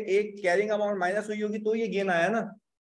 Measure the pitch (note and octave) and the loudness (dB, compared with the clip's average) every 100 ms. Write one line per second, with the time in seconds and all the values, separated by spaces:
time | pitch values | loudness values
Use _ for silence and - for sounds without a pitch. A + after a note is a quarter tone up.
0 | G#3 G3 G#3 G3+ F#3 F#3 G#3 G#3 G#3 G3 | 4 2 0 -2 2 2 2 0 0 0
1 | F3+ G3+ G#3+ G#3 G#3+ G#3+ G#3+ A3+ A3+ F#3 | 0 0 -2 -4 -4 -2 -2 0 0 0
2 | G3 E3+ F3 A3+ G3 - _ _ _ | 0 2 2 0 -4 -8 _ _ _